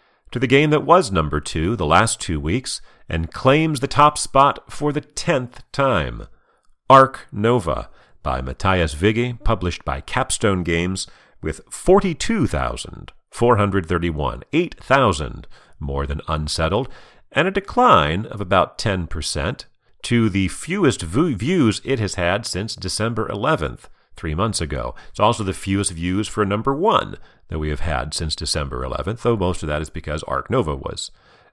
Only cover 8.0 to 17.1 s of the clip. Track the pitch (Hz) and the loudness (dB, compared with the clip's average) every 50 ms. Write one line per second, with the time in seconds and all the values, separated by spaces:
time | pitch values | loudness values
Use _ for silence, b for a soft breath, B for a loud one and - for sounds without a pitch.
8 | b b b b - 73 65 64 64 65 67 - - 98 95 92 85 76 73 73 | b b b b -4 -4 -4 -2 -4 -6 -6 -2 0 2 2 4 2 0 0 0
9 | 87 104 110 113 120 123 123 117 - - 113 101 90 90 80 - - - 67 67 | 2 2 2 2 0 -2 -4 -2 0 0 0 2 0 -4 -4 -4 -6 -6 -6 -6
10 | - - - - 131 - - - - 104 98 92 87 82 82 85 87 90 95 92 | -8 -4 -2 -2 -2 -2 -2 0 0 2 2 0 0 0 0 0 0 0 -2 -4
11 | - b b b b b b b - 80 78 - - _ - - - - 185 202 | -8 b b b b b b b -8 -6 -6 -8 -10 _ -16 -2 2 4 4 4
12 | 196 190 160 - - - 226 214 143 - - 71 65 62 60 - - - - - | 4 2 -2 -2 -2 -2 0 0 0 0 0 -2 -4 -4 -6 -8 -10 -14 -14 -16
13 | - - - - _ _ - - 117 120 120 101 104 101 92 98 87 80 87 85 | -16 -18 -20 -20 _ _ -4 2 4 4 4 4 4 2 2 0 0 0 0 0
14 | 82 85 80 73 73 64 58 64 - - - 156 180 - - - - - 131 139 | 0 -2 -2 -2 -2 -4 -4 -6 -8 -2 0 0 0 -2 -4 -8 -2 2 2 4
15 | 131 107 90 - 76 60 58 58 - b b b b b b - - 69 69 69 | 4 4 2 0 -4 -8 -10 -12 -16 b b b b b b -10 -8 -6 -4 -4
16 | 69 69 71 73 - - 80 78 78 73 - - 82 80 92 110 135 B B B | -4 -4 -6 -6 -6 -4 -4 -4 -4 -4 -2 -2 -2 0 0 -2 -2 B B B
17 | B B | B B